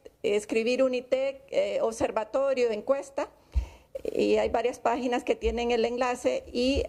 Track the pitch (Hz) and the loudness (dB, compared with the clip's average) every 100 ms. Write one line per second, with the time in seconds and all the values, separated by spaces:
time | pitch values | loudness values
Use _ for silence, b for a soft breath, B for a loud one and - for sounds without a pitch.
0 | - - - 208 - 220 226 247 262 247 | -20 -6 0 0 0 0 2 2 2 0
1 | 254 262 269 269 - - 202 202 226 226 | -2 -2 -2 -6 -4 -2 0 0 -2 0
2 | - 214 214 269 269 254 240 208 214 277 | -2 -2 -2 0 0 2 0 0 0 -2
3 | 277 - 381 B B B B B B - | -2 -8 -8 B B B B B B -10
4 | - - 208 214 220 240 233 - 233 247 | -4 0 2 2 2 0 -2 0 0 0
5 | 254 240 254 233 220 226 240 233 226 240 | 0 0 0 -2 -2 -2 0 2 0 0
6 | 254 247 262 254 - 240 254 277 | -2 0 -2 -2 -4 0 2 0